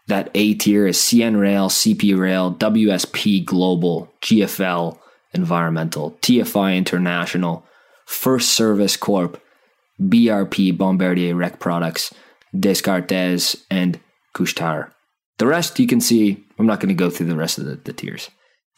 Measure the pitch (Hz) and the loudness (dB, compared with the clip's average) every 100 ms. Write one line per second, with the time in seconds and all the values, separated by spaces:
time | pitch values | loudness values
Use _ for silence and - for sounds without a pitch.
0 | - 101 - 101 107 104 104 104 98 87 | -6 -4 -2 0 0 2 2 2 2 2
1 | - 120 113 104 101 101 95 - 113 101 | 2 4 4 2 2 2 0 0 0 2
2 | 101 95 92 92 92 87 110 110 107 95 | 2 2 2 0 -2 0 0 2 2 0
3 | - - 107 98 82 90 92 87 87 82 | -2 -2 0 0 0 0 2 2 0 -2
4 | - _ - 110 98 - 95 87 85 80 | -6 _ 0 2 2 -2 -2 -2 -4 -8
5 | _ _ _ 87 85 85 85 160 82 80 | _ _ _ -4 -2 0 0 -2 -4 -6
6 | 76 - - 123 - 104 95 92 92 90 | -8 -4 0 2 2 0 0 0 0 -2
7 | 90 87 90 90 87 82 - _ _ _ | -2 -2 -2 -2 -4 -4 -10 _ _ _
8 | - - 131 127 123 - 110 101 98 - | -14 -4 -2 0 0 0 2 2 0 -2
9 | - 101 87 - _ _ _ _ _ - | -2 0 -2 -6 _ _ _ _ _ -6
10 | 95 117 117 104 98 - 95 85 95 95 | 2 4 4 2 -2 0 0 2 0 0
11 | 92 90 87 87 87 - 92 85 85 - | 0 0 -2 -2 -4 -4 -4 -2 -4 -6
12 | - - - _ _ 95 98 92 - 92 | -8 -12 -20 _ _ -2 0 0 0 -2
13 | 87 92 90 87 - - - 95 90 85 | -2 -2 0 -2 -2 -6 -4 -2 0 -2
14 | _ _ _ - 87 - 82 76 - _ | _ _ _ -6 -4 -4 -4 -4 -8 _
15 | _ _ _ - - 165 165 - 120 123 | _ _ _ -2 0 2 0 0 2 2
16 | 117 117 104 101 - - 110 98 98 87 | 2 4 2 0 -8 0 0 2 0 0
17 | 87 - 85 80 80 - 69 69 - - | 0 0 -4 -2 -4 -6 -8 -10 -14 -12
18 | - - - _ _ _ _ | -12 -12 -16 _ _ _ _